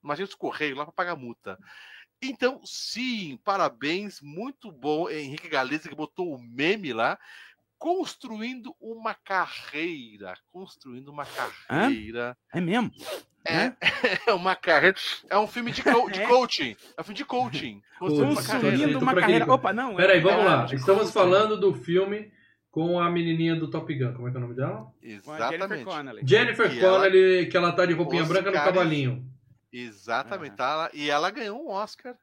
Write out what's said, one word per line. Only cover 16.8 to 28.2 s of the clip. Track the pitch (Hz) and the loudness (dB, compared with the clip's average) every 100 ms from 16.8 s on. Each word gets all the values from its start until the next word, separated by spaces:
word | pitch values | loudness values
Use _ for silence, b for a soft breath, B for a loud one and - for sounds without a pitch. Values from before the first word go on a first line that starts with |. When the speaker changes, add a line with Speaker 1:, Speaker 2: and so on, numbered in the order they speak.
| - - | -16 -14
Speaker 1:
é | |
um | |
filme | 160 208 | -12 -12
de | |
coaching, | 294 247 190 139 113 101 b b | -6 -4 -2 -4 -8 -12 b b
construindo | 185 147 269 | 0 4 4
uma | |
Speaker 3:
Putz, | 302 - | 2 0
Speaker 1:
carreira. | - - | 0 2
Speaker 3:
tô | 240 | 4
Speaker 2:
Construindo | 294 262 | 2 2
uma | 254 | 2
Speaker 3:
pra | 269 | 4
Speaker 2:
carreira. | 233 226 | 6 4
Speaker 3:
acreditar. | 233 254 190 | 6 4 4
Speaker 2:
Opa, | |
não, | 208 254 185 | -2 -4 2
Speaker 3:
Peraí, | 190 180 | 6 6
Speaker 2:
é | |
Speaker 3:
vamos | 170 208 | 6 6
Speaker 2:
um | |
Speaker 3:
lá, | 196 | 6
Speaker 2:
filme | 147 120 | 4 2
de | 135 | -2
Speaker 3:
estamos | 190 196 | 4 4
Speaker 2:
coaching. | 202 | 4
Speaker 3:
falando | 220 180 185 214 208 | 4 6 6 4 2
do | 196 | 0
filme | 139 - 175 196 208 214 b b b _ | 0 0 0 0 -4 -10 b b b _
com | - 165 175 | -4 0 0
a | 175 | 0
menininha | 175 170 165 165 | 0 0 0 0
do | 165 156 | 0 -2
Top | 165 156 139 | -6 -6 -4
Gun, | 123 | -4
como | 123 123 | -4 -8
é | |
que | 127 | -6
é | |
o | |
nome | 120 | -8
dela? | 123 147 208 220 _ 117 104 | -4 -4 -6 -12 _ -18 -18
Speaker 2:
Com | 143 | -14
a | 156 | -6
Jennifer | 117 | -4
Speaker 1:
Exatamente. | 165 196 156 | -4 -6 -6
Speaker 2:
Connelly. | 131 160 139 110 | -8 -10 -10 -8
Speaker 3:
Jennifer | 131 208 240 214 208 | 2 4 4 2 0
Speaker 1:
Que | 123 | 4
ela | 185 190 | 4 6
Speaker 3:
Connelly, | 196 185 185 185 175 | 6 8 8 6 2
que | 180 | 2
ela | 175 | 2
tá | 170 180 | 2 2
de | |
roupinha | 165 165 175 | 2 0 0